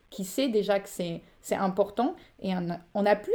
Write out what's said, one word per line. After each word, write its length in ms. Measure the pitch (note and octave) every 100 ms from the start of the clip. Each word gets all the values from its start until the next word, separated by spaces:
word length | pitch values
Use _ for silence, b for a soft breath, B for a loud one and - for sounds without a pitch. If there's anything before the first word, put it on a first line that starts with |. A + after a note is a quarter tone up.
| b
qui 120 | -
sait 240 | F#3+ - C4+
déjà 320 | G#3+ G3+ G3+
que 80 | G3
c'est, 340 | - F3 E3+ b b
c'est 140 | - -
important. 600 | F#3+ F#3 G3 - C4+ - B B
Et 140 | F#3+ F#3
on 140 | F3
a, 80 | E3+ -
on 80 | G#3
n'a 140 | G3+ G#3
plus 180 | F4+